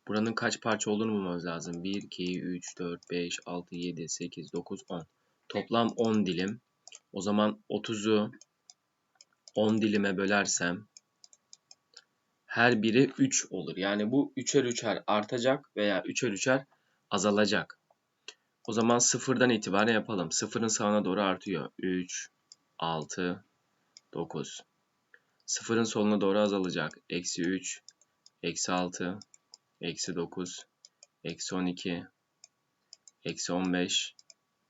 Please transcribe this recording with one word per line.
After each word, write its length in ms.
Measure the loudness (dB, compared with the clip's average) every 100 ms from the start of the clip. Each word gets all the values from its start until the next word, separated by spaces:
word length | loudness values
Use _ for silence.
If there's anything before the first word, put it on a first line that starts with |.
| -4
Buranın 240 | 0 0
kaç 280 | 0 -2 -2
parça 300 | 0 0 0
olduğunu 220 | 0 0
bulmamız 320 | 0 -2 -4
lazım. 400 | -4 -6 -6 -6
Bir, 180 | -4 -4
iki, 380 | -6 -6 -4 -4
üç, 380 | -4 -6 -8 -8
dört, 320 | -8 -8 -6
beş, 300 | -4 -4 -6 -6
altı, 280 | -8 -8
yedi, 340 | -6 -6 -6 -8
sekiz, 440 | -8 -8 -10 -10
dokuz, 280 | -8 -8 -10 -8
on. 180 | -10 -10 _ _ _ -8
Toplam 400 | -6 0 2 2 2
on 300 | 2 4 2
dilim. 340 | 0 -2 -6 _ _ -20 -20 _
O 80 | -6
zaman 440 | 0 2 2 0 -6
otuzu 640 | -6 -4 -2 2 2 2 -6 -20 _ _ -20 _ _ _ _ -20 _ -6
on 280 | 0 4 4
dilime 340 | 4 2 2 2
bölersem 720 | 2 2 2 0 -2 -4 -8 -20 _ _ -20 _ _ -20 _ -20 _ -20 _ _ _ _ -6
her 360 | 4 4 6
biri 280 | 4 6 4 4
üç 280 | 2 2 -2
olur. 260 | -6 -6 -4
Yani 340 | -2 0 2
bu 220 | 2 0 -4
üçer 280 | 2 2
üçer 380 | 2 0 -2 -2 0
artacak 680 | 0 0 0 2 0 -2 0
veya 260 | 2 2
üçer 280 | 0 -2 0
üçer 320 | 0 2 2 0 _ _ _ -4
azalacak. 680 | 2 4 4 4 2 -2 -12 _ _ _ _ -20 -20 _ _
O 80 | -4
zaman 260 | 2 4 6
sıfırdan 520 | 4 2 0 4 4
itibaren 420 | 4 2 2 4
yapalım. 400 | 2 0 -4 -2
Sıfırın 360 | -2 -2 -2 0
sağına 360 | 2 2 2
doğru 180 | 2 2
artıyor. 480 | 2 0 -2 -4 -4 -4
Üç, 500 | -2 -2 -2 -8 -12 _ _ -20 _ -6
altı, 680 | -2 -2 -4 -2 -2 -4 -10 _ _ _ _ -20 _
dokuz. 460 | -8 -6 -6 -8 -10 -18 _ _ _ _ -20 _ _ -6
Sıfırın 380 | -6 0 0
soluna 360 | 2 2 2 4
doğru 180 | 4 4
azalacak. 600 | 4 2 0 -2 -4 -6 -8
Eksi 340 | -6 -6 -2
üç, 400 | -2 -2 -4 -12 -14 -20 _ _ _ _
eksi 300 | -6 -4 -2
altı, 460 | 0 -2 -4 -6 -6 -12 -20 _ -20 _ -10
eksi 340 | -8 -6 -6
dokuz, 520 | -4 -6 -6 -8 -10 -16 _ -20 _ -20 _
eksi 300 | -10 -8 -6
on 120 | -2 -2
iki, 380 | -4 -4 -6 -8 _ _ _ -20 _ _ _ _ -20 _ _
eksi 280 | -10 -6 -4
on 200 | -2 0
beş, 440 | 0 2 0 -4 -10 -20 -20 _ _ _